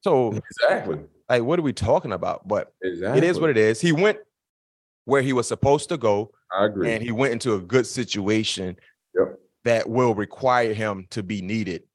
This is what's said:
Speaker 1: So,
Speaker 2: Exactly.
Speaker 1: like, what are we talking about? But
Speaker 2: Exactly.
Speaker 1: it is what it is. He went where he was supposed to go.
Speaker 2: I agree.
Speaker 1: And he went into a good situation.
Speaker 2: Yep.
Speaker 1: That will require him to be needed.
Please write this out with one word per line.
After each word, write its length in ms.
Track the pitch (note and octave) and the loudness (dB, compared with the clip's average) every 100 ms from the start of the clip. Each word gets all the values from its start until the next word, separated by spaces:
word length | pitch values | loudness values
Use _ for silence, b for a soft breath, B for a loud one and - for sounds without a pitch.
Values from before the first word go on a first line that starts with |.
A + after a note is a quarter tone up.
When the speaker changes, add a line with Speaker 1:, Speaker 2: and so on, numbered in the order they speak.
Speaker 1:
So, 300 | - C#3+ A#2 | 2 2 2
Speaker 2:
Exactly. 640 | G#2 - - C3 F#3+ G2+ D2+ C#2 _ _ | -2 -8 -2 0 0 -2 -8 -10 _ _
Speaker 1:
like, 140 | B2 | 0
what 160 | A#2 F3 | 2 0
are 40 | |
we 100 | D3+ | 0
talking 380 | - A#2 D3+ D3 | -2 0 0 0
about? 360 | F#2 - - F#2 | -6 -4 -6 -2
But 240 | G2+ - _ | -4 -4 _
Speaker 2:
Exactly. 360 | F#2 E2+ F#2 C3 | -6 -4 -2 2
Speaker 1:
it 60 | |
is 140 | E3+ E3 | 2 2
what 120 | D#3+ | 2
it 80 | A#2+ | 4
is. 220 | G#2+ A2+ | 4 4
He 120 | E3+ | 2
went 260 | D#3 G3+ G#3 - _ _ _ _ _ _ _ | 4 2 2 -8 _ _ _ _ _ _ _
where 180 | - C#3 | 0 2
he 100 | C3 | 4
was 140 | B2+ A2+ | 0 -2
supposed 400 | A2 C3+ D3 - | 0 4 4 2
to 60 | E3+ | 0
go. 340 | A#2 G#2 G#2+ _ _ | 2 2 -2 _ _
Speaker 2:
I 140 | F#2+ G#2+ | 0 0
agree. 240 | G2 F2+ | 2 -2
Speaker 1:
And 120 | A2+ | -2
he 80 | A#2+ | -2
went 200 | A2+ C3+ | 0 0
into 220 | A#2 B2+ | 0 -2
a 60 | G#2 | -2
good 260 | F2+ B2+ A2+ | 0 -2 -2
situation. 920 | - A#2 G#2 G2 A2 A2 - F#2 F2+ b b _ | -4 -6 -4 0 0 0 -4 -8 -10 b b _
Speaker 2:
Yep. 240 | - - - _ _ | -2 -2 -4 _ _
Speaker 1:
That 240 | A#2 A2+ - | 0 0 0
will 260 | A2+ B2 | 2 2
require 580 | G#2 G2+ - C3 B2 A#2 | 0 -4 -4 0 2 0
him 340 | G#2+ A2 G2 F#2 | -2 -4 -6 -8
to 120 | - | -10
be 200 | F#2 G#2 | -6 -6
needed. 400 | F#2 A2 F#2+ E2 _ | -4 -4 -4 -8 _